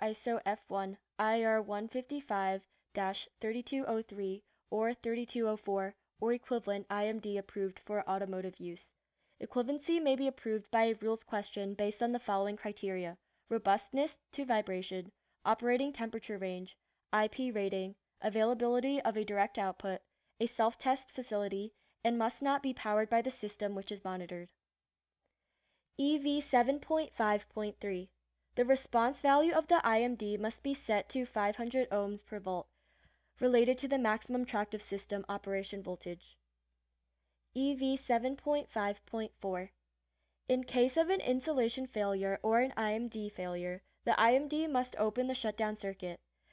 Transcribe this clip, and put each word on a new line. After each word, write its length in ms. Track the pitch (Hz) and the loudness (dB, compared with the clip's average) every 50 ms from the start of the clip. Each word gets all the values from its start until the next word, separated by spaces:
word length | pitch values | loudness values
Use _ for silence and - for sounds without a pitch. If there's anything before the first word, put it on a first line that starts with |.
iso 380 | - 220 214 - - 247 233 226 - | -2 -4 -4 -4 -2 -2 -2 0 0
F 140 | 196 208 - _ - | -2 -2 -2 _ -6
one, 280 | 190 196 196 190 196 - _ _ _ - | -4 -4 -4 -4 -8 -12 _ _ _ 0
I 240 | 220 220 226 226 226 | 0 2 2 4 4
R 180 | 220 220 220 | 4 2 2
one 260 | 208 208 208 208 220 | 0 0 -4 -4 -4
fifty-five 720 | 226 - 254 247 - 294 285 277 - 214 196 190 190 190 196 - _ _ _ _ _ - | -4 -4 -6 -4 -4 -8 -6 -4 -2 0 0 2 0 0 -2 -4 _ _ _ _ _ -4
dash 320 | 208 196 190 196 - - - _ - | -2 -2 -2 -2 -4 -10 -14 _ -6
thirty-two 440 | - 220 226 247 240 - 269 269 269 | -4 -4 -2 -4 -4 -2 -2 -2 0
oh 140 | - 226 220 | 0 -2 -2
three 420 | 226 - 202 202 196 190 190 202 _ _ _ _ _ - | -2 -6 -6 -4 -4 -4 -4 -6 _ _ _ _ _ -4
or 240 | - 214 220 226 247 | -2 0 0 0 -2
thirty-two 540 | - - 233 233 233 240 - - 247 226 | -2 -2 -2 -2 -2 -4 -4 -2 0 0
oh 100 | 214 214 | 0 0
four 380 | 208 - 202 196 196 190 196 - _ _ _ _ - | -2 -2 -2 0 0 0 -2 -6 _ _ _ _ -4
or 140 | 214 233 240 | 0 0 0
equivalent 520 | 247 - - 254 233 - 208 202 202 196 - | 0 -2 -2 -4 -2 -2 -2 -4 -4 -4 -4
I 180 | 202 208 208 | -2 0 0
M 120 | 214 220 220 | 0 -2 -2
D 180 | 208 208 202 | -4 -4 -4
approved 420 | 196 190 - - 202 196 190 185 - - | -4 -4 -6 -4 -4 -4 -4 -4 -8 -8
for 220 | - 208 208 - - | -4 -4 -2 0 0
automotive 500 | 190 190 196 190 190 185 185 185 180 - | -2 -2 -2 -4 -4 -4 -6 -6 -8 -8
use. 340 | 180 175 170 175 - - _ _ _ _ _ _ _ _ _ - - | -10 -10 -10 -10 -14 -18 _ _ _ _ _ _ _ _ _ -12 -10
Equivalency 560 | - - 247 240 240 285 285 - - 330 339 | -4 -2 -2 0 0 -2 -2 0 0 0 2
may 160 | 320 277 269 | 4 2 2
be 120 | 247 277 | 2 2
approved 420 | 269 262 - - 226 214 220 196 - | -2 -2 -4 -4 -2 -2 -2 -2 0
by 140 | - 226 226 | 2 2 4
a 120 | 226 220 214 | 2 2 0
rules 220 | 214 220 226 220 - | 0 -2 -2 -2 -4
question 500 | - - 208 208 - - 208 196 196 202 | -4 -4 -4 -4 -4 -6 -6 -4 -4 -2
based 300 | - 208 208 214 - 233 | -2 -2 -2 0 0 0
on 80 | 240 | 0
the 80 | 240 240 | 0 -2
following 360 | - - 202 196 196 208 208 | -2 0 0 0 0 0 -4
criteria: 640 | 208 - 214 208 - - 196 190 185 180 170 175 - _ _ _ _ _ - | -4 -6 -8 -8 -4 -4 -4 -2 -2 -4 -6 -8 -10 _ _ _ _ _ -4
robustness 680 | 226 226 - 196 196 220 - - - 269 285 311 - - _ _ - | -2 0 4 4 4 4 2 -2 0 0 0 0 -2 -6 _ _ -8
to 120 | - 277 | -6 0
vibration, 640 | 254 233 214 208 - 185 185 185 - 190 185 180 196 _ _ _ _ _ _ - | 0 2 0 2 0 -4 -4 -4 -4 -6 -6 -8 -8 _ _ _ _ _ _ 0
operating 480 | - 220 220 233 240 247 247 277 285 | 0 0 2 2 2 2 2 2 0
temperature 460 | 277 - 233 220 - 226 - - 214 | -2 -4 -6 -6 -6 -8 -8 -6 -6
range, 400 | 190 190 185 180 180 185 - - _ _ _ _ _ _ - | -4 -4 -4 -4 -6 -8 -12 -16 _ _ _ _ _ _ 0
I 160 | - 214 214 | 2 2 2
P 220 | 214 - - 262 254 | 2 0 -2 -2 -2
rating, 460 | 220 214 196 196 196 190 190 190 196 _ _ _ _ - | 0 0 0 0 0 -2 -4 -4 -8 _ _ _ _ -4
availability 800 | - 214 196 220 220 233 247 226 240 240 240 247 240 269 277 277 | -2 0 2 4 4 4 2 2 2 2 2 2 2 2 0 2
of 160 | - 226 202 | 0 0 0
a 80 | 220 214 | 0 -2
direct 320 | 208 208 202 202 220 - | 0 2 2 2 2 2
output, 440 | 226 196 190 175 - - 196 185 - _ _ _ _ _ _ _ - | -2 -2 -2 -2 -4 -4 -4 -4 -6 _ _ _ _ _ _ _ -2
a 60 | 226 | -2
self-test 640 | 233 - - 220 226 233 - - 262 262 262 - - | 0 2 4 2 2 2 0 0 0 0 0 -2 -8
facility, 600 | - - 240 - 214 208 202 196 196 196 202 220 _ _ _ _ _ _ - | -8 -8 -4 -2 0 0 0 0 -2 -4 -4 -6 _ _ _ _ _ _ 0
and 160 | 233 233 233 | 0 2 2
must 240 | 220 226 - - 277 | 2 0 0 0 0
not 180 | 277 277 277 | 0 0 2
be 100 | 277 269 | 0 -2
powered 380 | 247 - - 214 208 214 220 214 | -4 -2 -2 2 2 2 2 4
by 140 | 233 226 233 | 2 2 2
the 80 | 262 | 2
system 420 | 254 - - 208 - - 208 202 202 | -2 -4 -4 -6 -4 -4 -4 -4 -4
which 180 | 196 196 - | -4 -6 -8
is 120 | 208 196 - | -10 -8 -6
monitored. 460 | 190 185 185 180 170 180 175 175 180 _ _ _ _ _ _ _ _ _ _ _ _ _ _ _ _ _ _ _ _ _ _ _ _ _ _ _ _ _ | -6 -6 -6 -6 -6 -8 -10 -10 -12 _ _ _ _ _ _ _ _ _ _ _ _ _ _ _ _ _ _ _ _ _ _ _ _ _ _ _ _ _
E 220 | - 277 285 302 294 | -2 0 0 0 0
V 200 | 277 294 285 294 | 0 0 0 0
seven 380 | 285 - - 240 240 240 285 | 0 2 4 2 4 4 0
point 320 | 294 - - 320 320 311 - - | -2 0 0 0 0 0 -2 -2
five 340 | - 220 214 208 208 - _ | 0 0 2 2 0 -2 _
point 280 | - 220 214 208 202 - | -8 -6 -6 -6 -6 -8
three. 300 | - 202 190 180 185 - _ _ _ _ _ _ _ _ - | -6 -6 -6 -6 -8 -10 _ _ _ _ _ _ _ _ -2
The 80 | - 247 | 0 4
response 580 | 240 269 262 - - - 233 233 240 285 - | 4 4 2 2 0 2 2 2 2 0 2
value 320 | - 277 277 285 311 330 - | 4 6 6 8 6 6 4
of 140 | 311 311 - | 4 4 6
the 120 | 339 330 - | 4 4 6
I 200 | 226 226 220 240 | 4 4 4 4
M 100 | 247 247 | 2 0
D 240 | 214 214 208 208 | -2 -2 -2 -2
must 240 | 202 214 220 220 - | 0 -2 -2 -2 -2
be 140 | - 277 277 | -2 -2 0
set 340 | - - - 214 208 - - | 0 2 2 2 0 0 0
to 160 | - 262 247 | -2 -2 -2
five 300 | - - 214 202 208 214 | -2 0 0 0 0 0
hundred 340 | - 233 233 247 262 247 - | -2 -4 0 2 0 2 2
ohms 340 | 196 208 202 202 208 208 - | 2 0 0 0 -4 -8 -10
per 160 | - 220 208 | -10 -10 -6
volt, 280 | 190 190 185 180 - _ _ _ _ _ _ _ _ _ _ _ _ _ _ - | -4 -2 -4 -4 -4 _ _ _ _ _ _ _ _ _ _ _ _ _ _ 0
related 400 | - 202 240 233 240 226 262 254 | 2 4 6 6 6 6 4 0
to 80 | 285 | 0
the 100 | 254 277 | 0 0
maximum 480 | 269 240 214 214 226 - - 247 247 247 | 2 2 2 0 0 -2 -2 -2 -2 -2
tractive 380 | - - 208 208 214 - 208 - | 0 0 -2 -2 -2 -4 -8 -6
system 420 | - 196 196 - - 202 202 - | -4 -4 -4 -4 -4 -4 -6 -4
operation 540 | - 202 202 - 196 196 196 196 190 202 196 | -4 -6 -6 -4 -2 -2 -2 -2 -4 -8 -8
voltage. 560 | 185 185 180 175 - 180 175 175 - - - _ _ _ _ _ _ _ _ _ _ _ _ _ _ _ _ _ _ _ _ _ _ _ - | -6 -6 -8 -8 -8 -10 -10 -10 -14 -20 -20 _ _ _ _ _ _ _ _ _ _ _ _ _ _ _ _ _ _ _ _ _ _ _ -4
E 220 | 247 269 277 285 | -2 -2 0 0
V 220 | 254 269 262 269 | 0 0 0 0
seven 400 | 269 - - 240 233 233 262 277 | 0 0 2 0 2 2 -2 -4
point 340 | - - 294 294 294 - - | -4 -2 0 0 0 -2 -4
five 340 | - 220 202 202 208 - _ | -4 -4 -2 -2 -4 -6 _
point 260 | - - 226 220 214 _ - | -8 -6 -6 -6 -6 _ -6
four. 300 | - 196 185 180 185 196 _ _ _ _ _ _ _ _ _ _ _ _ _ _ _ | -4 -4 -4 -4 -6 -8 _ _ _ _ _ _ _ _ _ _ _ _ _ _ _
In 160 | - 254 254 254 | 0 0 0 0
case 320 | - - 254 247 262 - | 0 2 4 4 4 6
of 140 | 320 330 330 | 4 4 4
an 100 | 381 381 | 2 0
insulation 640 | - - 254 262 - 320 302 269 233 233 - 262 262 | 2 0 0 0 0 0 0 2 2 0 0 -4 -8
failure 540 | - - 214 208 202 196 196 196 196 196 - | -4 -2 -2 0 0 0 0 0 0 -2 0
or 200 | - 220 220 233 | 0 2 4 4
an 100 | 254 262 - | 2 2 0
I 160 | - 220 214 214 | -2 -2 0 0
M 160 | 226 240 233 | -2 -2 -4
D 200 | - 220 208 208 | -4 -6 -6 -6
failure, 520 | - - 180 180 180 175 175 180 180 185 _ _ _ _ - | -6 -6 -6 -4 -4 -4 -4 -4 -6 -8 _ _ _ _ 0
the 120 | 233 - | 0 2
I 180 | - 220 233 247 | 4 6 6 6
M 120 | 269 302 | 4 2
D 200 | 277 302 302 320 | 0 -2 -2 0
must 280 | 320 277 254 254 - - | 0 0 0 0 0 -2
open 300 | - 214 214 214 247 254 | 0 0 0 0 -2 -2
the 80 | 262 262 | -2 -2
shutdown 400 | - - 220 208 - 220 214 214 | -2 -2 -4 -2 -2 -2 -2 -2
circuit. 460 | - - 196 196 - - 180 175 - _ _ _ _ _ _ | -4 -6 -6 -6 -6 -8 -8 -8 -10 _ _ _ _ _ _